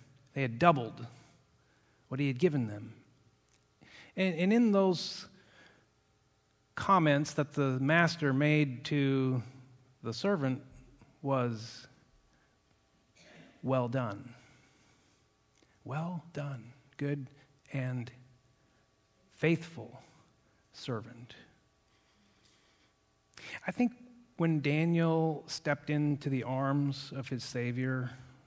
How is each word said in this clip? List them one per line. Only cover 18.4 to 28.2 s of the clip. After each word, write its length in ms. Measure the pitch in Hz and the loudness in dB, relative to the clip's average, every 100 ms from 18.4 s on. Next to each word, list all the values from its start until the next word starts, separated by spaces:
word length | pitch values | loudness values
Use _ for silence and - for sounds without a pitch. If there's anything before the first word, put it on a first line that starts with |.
| _ _ _ _ _ _ _ _ _ | _ _ _ _ _ _ _ _ _
faithful 640 | - 156 165 - - 110 - - - _ _ _ _ _ | -2 0 0 -2 -14 -16 -18 -20 -20 _ _ _ _ _
servant." 640 | - - 113 113 117 120 - - _ _ _ _ _ _ _ _ _ _ _ _ _ _ _ _ _ _ - - - - | -14 -8 -8 -8 -16 -18 -20 -20 _ _ _ _ _ _ _ _ _ _ _ _ _ _ _ _ _ _ -20 -16 -8 -6
I 60 | |
think 200 | - 247 - - - - - | 0 0 -2 -16 -20 -16 -2
when 240 | 165 156 | 2 2
Daniel 840 | 143 151 165 170 165 160 160 151 - | 2 2 4 4 4 2 0 -2 -8
stepped 420 | - 151 147 - | -6 -2 -2 -2
into 400 | 147 147 143 143 | 0 2 0 -2
the 140 | 131 | -2
arms 680 | 117 131 135 143 143 139 - | -2 -2 0 0 0 -4 -8
of 140 | 139 127 | -10 -6
his 140 | 127 | -8
Savior 680 | - 123 120 123 131 131 123 120 | -6 -4 -4 -2 -2 -2 -6 -10